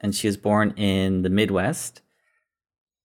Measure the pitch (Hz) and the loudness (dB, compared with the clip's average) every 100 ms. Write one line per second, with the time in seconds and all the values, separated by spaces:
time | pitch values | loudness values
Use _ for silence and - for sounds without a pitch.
0 | 101 98 107 101 104 104 104 101 101 95 | -6 -2 -2 -2 0 2 2 0 0 2
1 | 95 95 92 101 101 95 107 - - - | 0 0 0 2 2 0 0 -4 -10 -14
2 | _ _ _ _ _ _ _ _ _ _ | _ _ _ _ _ _ _ _ _ _